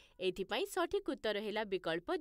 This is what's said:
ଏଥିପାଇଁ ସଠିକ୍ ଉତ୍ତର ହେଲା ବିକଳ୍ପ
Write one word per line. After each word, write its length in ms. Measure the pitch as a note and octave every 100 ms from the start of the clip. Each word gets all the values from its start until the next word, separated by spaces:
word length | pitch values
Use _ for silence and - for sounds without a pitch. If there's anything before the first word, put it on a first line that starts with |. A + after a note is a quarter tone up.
| - -
ଏଥିପାଇଁ 460 | F#3 F3+ F#3 A3 G4+
ସଠିକ୍ 420 | F#4+ E4+ G4 F4
ଉତ୍ତର 260 | C4+ A3 G3+
ହେଲା 220 | G#3+ G#3+
ବିକଳ୍ପ 440 | G#3+ F#3 F3+ E3 - E4+